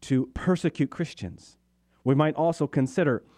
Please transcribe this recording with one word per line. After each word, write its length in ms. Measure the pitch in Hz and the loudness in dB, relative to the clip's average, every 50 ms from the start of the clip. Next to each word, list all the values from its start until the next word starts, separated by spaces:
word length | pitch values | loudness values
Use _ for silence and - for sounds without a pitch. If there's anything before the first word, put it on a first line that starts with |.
to 280 | - - 135 127 131 - - | -4 0 0 0 0 -2 -6
persecute 580 | - - 185 185 170 - 160 - - 135 135 | -4 0 0 0 2 0 -4 0 0 -2 -2
Christians. 640 | - - 170 - - - 101 90 87 - - - _ _ _ _ _ _ _ _ _ _ _ | -2 -6 -8 -8 -8 -10 -12 -12 -12 -14 -20 -20 _ _ _ _ _ _ _ _ _ _ _
We 120 | 127 139 | 2 4
might 200 | 139 151 156 147 | 4 2 2 2
also 320 | - 160 170 165 - 151 | 0 0 0 2 0 -2
consider 560 | 139 - 143 131 127 - 190 170 143 120 107 - _ _ | 0 0 0 0 0 0 0 2 2 2 0 -4 _ _